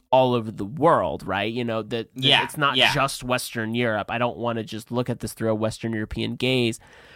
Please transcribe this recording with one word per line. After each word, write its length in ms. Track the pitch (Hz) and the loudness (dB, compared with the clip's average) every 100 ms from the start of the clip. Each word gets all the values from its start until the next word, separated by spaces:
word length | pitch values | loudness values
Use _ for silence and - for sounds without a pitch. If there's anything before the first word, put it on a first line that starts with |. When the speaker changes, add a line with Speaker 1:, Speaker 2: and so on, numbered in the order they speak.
| _ | _
Speaker 1:
all 220 | 131 127 | 4 6
over 180 | 123 110 | 4 -2
the 120 | 101 | -6
world, 640 | 101 139 160 135 90 78 - | -8 2 4 4 2 -2 -2
right? 260 | 95 107 | -2 -2
You 120 | 117 | -2
know, 180 | 117 110 | -4 -4
that, 320 | 110 117 - | -4 -6 -6
that 80 | - | -2
Speaker 2:
Yeah, 220 | 135 131 | 4 4
Speaker 1:
it's 120 | 135 - | 2 0
not 200 | 143 131 | 0 4
Speaker 2:
yeah. 160 | 208 | 4
Speaker 1:
just 300 | 147 135 - | 4 0 -2
Western 500 | 127 123 - 120 110 | -2 -2 -2 -6 -4
Europe. 340 | 117 120 107 95 | 0 0 0 -2
I 80 | 117 | -2
don't 180 | 123 82 | -2 -2
wanna 260 | 117 113 | -4 -4
just 300 | 107 110 - | -6 -10 -6
look 180 | 120 123 | -4 -2
at 80 | 117 | -4
this 140 | 110 | -8
through 180 | - 113 | -4 -2
a 40 | |
Western 380 | 107 110 - 117 | 0 -2 -4 -6
European 420 | 113 107 113 113 120 | -4 -4 -4 -6 -2
gaze, 420 | 127 131 117 110 - - - | 0 2 0 -2 -10 -20 -20